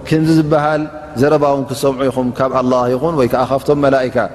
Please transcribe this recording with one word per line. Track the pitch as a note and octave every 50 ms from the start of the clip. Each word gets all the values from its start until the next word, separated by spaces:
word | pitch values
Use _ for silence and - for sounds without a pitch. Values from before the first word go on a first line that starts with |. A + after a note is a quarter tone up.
| -
ከምዚ | - D#3 D#3+ D#3+ D#3+ E3
ዝበሃል | D#3+ D#3 D3+ D#3 D3+ D3 D3+ D#3 D3+ D#3 D3+ - - - - -
ዘረባ | A#2+ C3 D3 D#3 D3 D3
እውን | C#3+ C#3 C#3 C3+
ክሰምዑ | A#2+ B2+ A#2+ - C#3 C3+ B2+ C#3
ኢኹም | C3 A#2+ C3 B2+ B2
ካብ | A#2+ - C3 C3 B2+
ኣላህ | C3 B2+ B2 B2+ B2+ B2
ይኹን | B2 B2+ B2+ C#3 E3 E3+
ወይ | D3 B2+
ከዓ | A2+ B2+ B2 C3
ካብቶም | A#2 C3 C3+ - - D3 C#3+
መላኢካ። | C#3+ C#3 C3+ C3+ B2+ B2 G#2+ B2+ G#2+ F#2+ -